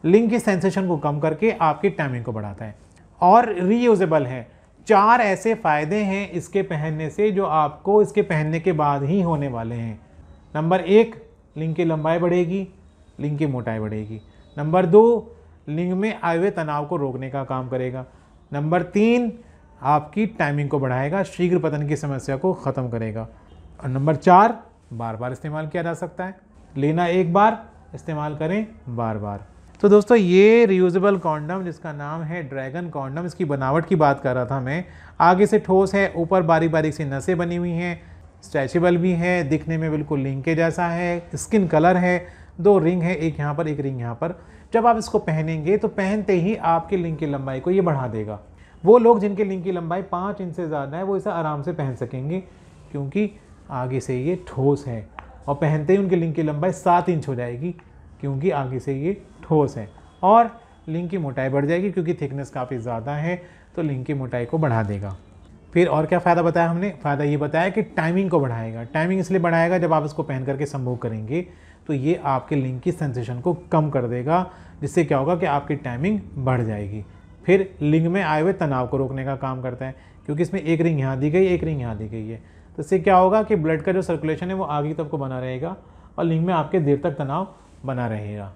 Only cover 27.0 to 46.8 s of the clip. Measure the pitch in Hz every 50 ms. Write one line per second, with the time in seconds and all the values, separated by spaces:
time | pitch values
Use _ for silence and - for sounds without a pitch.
27 | 175 175 175 185 185 160 170 196 202 226 220 - - - - - - - - 143
28 | - - 160 151 147 151 151 151 156 160 185 214 220 214 - - - 127 120 113
29 | 117 113 110 107 101 104 101 101 - - - - - - - - - 202 202 208
30 | 202 - 247 233 196 175 180 185 202 214 226 233 233 196 190 185 185 180 170 190
31 | 180 202 196 185 160 165 156 151 147 151 180 196 185 175 151 - - 165 147 147
32 | 143 143 156 165 165 151 170 180 160 127 139 135 131 135 135 170 180 165 156 147
33 | 135 131 135 160 175 180 - - 185 147 143 135 131 131 139 170 165 - 196 160
34 | 156 143 139 139 - 135 127 127 123 117 135 139 127 127 143 175 185 - - -
35 | - - - - 165 170 185 185 208 208 220 214 214 - 185 190 196 190 196 202
36 | 196 185 - 165 170 165 196 185 175 160 165 160 165 165 156 160 156 156 143 -
37 | 151 139 135 135 131 - 185 165 175 170 175 175 175 175 170 165 175 175 170 165
38 | - - - - - - _ - - - - 147 135 127 - 175 165 180 175 175
39 | 170 185 180 165 170 180 180 175 165 135 156 151 151 160 165 160 160 160 151 151
40 | 151 147 156 139 135 135 135 139 131 165 165 156 165 165 160 175 175 170 170 170
41 | 180 175 175 170 170 - - 139 - - 226 214 190 156 160 151 160 180 185 180
42 | 180 180 180 175 175 - - - - - - - 165 208 202 190 156 165 180 180
43 | 160 170 185 147 160 165 147 151 147 147 147 147 170 156 147 139 135 135 131 127
44 | 120 117 120 - 156 175 175 - - - - - - - - 233 226 240 226 226
45 | - - - 208 208 - 156 160 156 160 160 156 147 165 202 208 - 185 - -
46 | 190 190 208 214 190 - 196 175 165 196 226 - - 165 165 165